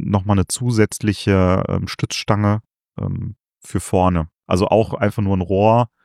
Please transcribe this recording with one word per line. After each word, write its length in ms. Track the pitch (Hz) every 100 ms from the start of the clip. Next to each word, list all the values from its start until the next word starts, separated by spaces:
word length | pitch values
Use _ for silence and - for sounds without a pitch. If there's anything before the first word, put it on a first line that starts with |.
| -
noch 200 | 101 95
mal 80 |
eine 120 | 101 87
zusätzliche, 1160 | - 123 113 107 - 107 98 - 98 92 92 -
ähm, 180 | 95 92
Stützstange, 720 | - - - - 104 104 107 - _ _ -
ähm, 360 | 95 90 90 - _ _ -
für 140 | 98
vorne. 480 | - 98 92 87 80 _ -
Also 220 | 90 82
auch 260 | 101 107
einfach 300 | - 104 -
nur 140 | 101 95
ein 40 |
Rohr, 460 | 90 95 107 117 120 _